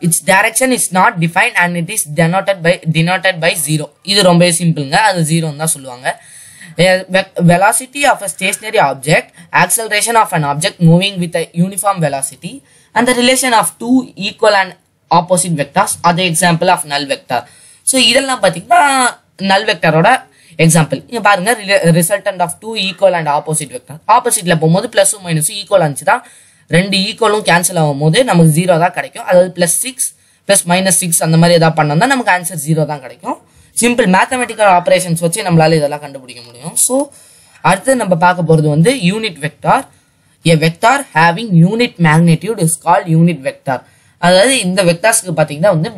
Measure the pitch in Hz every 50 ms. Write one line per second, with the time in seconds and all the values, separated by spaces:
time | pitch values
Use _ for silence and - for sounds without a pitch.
0 | - 170 165 - - 190 185 196 214 226 226 - 262 254 254 - - - 175 185
1 | 190 240 233 269 - 165 - 190 220 240 233 185 175 175 175 175 165 180 220 214
2 | - 147 147 165 165 165 180 196 190 196 196 180 165 170 185 - - 160 156 165
3 | 165 175 185 180 180 190 180 160 160 170 208 170 147 151 156 147 147 - _ _
4 | _ 185 202 208 185 180 175 170 175 175 165 175 175 165 151 147 139 135 160 202
5 | 220 208 185 175 160 143 165 165 160 156 139 147 160 156 - 139 131 131 123 127
6 | 131 165 185 - _ - - - - - - - - 175 - - 175 185 185 185
7 | 185 - 180 190 190 - - - 180 165 175 175 196 214 240 - 262 - - 285
8 | 285 254 214 - 202 180 - - 190 190 220 - 214 220 220 208 156 139 - 135
9 | 127 151 175 240 - _ _ - - - - 151 180 185 - 233 220 208 208 208
10 | 202 220 233 220 202 - 185 160 151 143 139 151 190 202 - - 170 160 170 175
11 | 196 202 196 175 180 165 175 165 156 - - 170 180 196 202 190 - 202 196 180
12 | 156 143 135 135 135 - 135 _ - 190 254 277 _ _ _ _ _ _ - 220
13 | 240 247 254 240 240 247 262 254 269 254 226 214 190 - - - 226 240 262 254
14 | 247 - - - 196 214 196 - 220 214 208 196 190 180 170 _ _ _ _ _
15 | _ - 160 175 165 175 185 175 - 180 165 143 139 - - 180 208 - - -
16 | - - 175 175 185 175 156 - 185 175 160 160 180 185 175 175 - 147 143 143
17 | 143 135 135 - _ - 127 117 - - _ _ _ _ _ _ - - 269 262
18 | 240 233 233 - 277 269 254 - 202 180 165 170 202 240 349 359 285 277 269 262
19 | 247 226 - _ _ _ _ - 190 196 190 196 214 214 202 170 - 160 156 160
20 | 170 226 262 - - _ _ _ _ _ - - 165 160 165 165 151 - - -
21 | - - 240 226 196 208 202 180 180 226 240 220 196 196 196 - 165 170 160 175
22 | 170 - 202 196 - 202 190 180 175 170 - - 214 220 226 220 190 196 185 -
23 | 202 185 180 170 156 147 143 151 - 156 156 - 147 120 123 123 _ _ 143 160
24 | - - 240 247 240 240 233 214 175 175 170 156 160 160 165 196 226 247 - 587
25 | 571 - 453 - 185 175 160 151 156 - - 202 196 - - 185 165 147 135 -
26 | 147 185 240 254 - - - - _ _ _ _ _ - 147 175 190 202 190 190
27 | 196 220 220 - 233 208 214 214 - 185 165 175 175 180 180 165 156 147 139 139
28 | 151 156 160 240 262 233 185 170 165 160 147 160 185 180 175 156 175 185 - 147
29 | 139 131 _ 220 240 202 185 180 185 185 175 175 175 165 - - - 262 254 -
30 | - - _ _ _ _ _ _ _ - 202 196 - 170 175 190 190 190 175 -
31 | 185 170 165 - 175 160 165 165 170 170 175 160 165 160 156 160 151 147 143 165
32 | 233 269 277 254 233 202 180 180 175 - 185 151 135 156 160 160 151 139 151 139
33 | 127 117 120 _ - 240 330 - _ _ _ _ _ _ - - 220 240 240 226
34 | 226 180 185 190 240 254 262 247 240 226 220 220 214 196 180 175 170 185 185 175
35 | 175 175 165 165 175 170 170 220 202 180 170 165 156 160 165 156 147 143 147 143
36 | 147 139 139 135 127 123 120 123 117 120 117 120 135 170 - - - - 254 277
37 | 294 277 _ - - _ _ _ _ _ _ _ - 156 190 190 - 262 269 240
38 | 214 185 180 160 180 180 180 180 170 160 160 156 151 151 147 156 170 240 277 254
39 | 175 175 202 220 220 208 160 139 151 143 - _ - 165 214 269 262 _ _ _
40 | _ _ _ _ _ _ _ _ - 160 165 151 160 165 165 - - 233 269 285
41 | 269 - - 151 165 170 170 214 233 220 180 165 165 190 220 233 247 240 - -
42 | 165 156 151 165 170 170 160 156 170 214 233 202 165 156 - - - 165 180 -
43 | - 170 160 160 170 175 165 135 135 139 - _ - 135 127 - - _ _ _
44 | _ _ _ - 175 175 185 185 214 262 269 240 196 180 185 202 185 170 170 170
45 | - 220 220 - - 185 156 160 151 151 147 147 185 208 175 156 165 233 214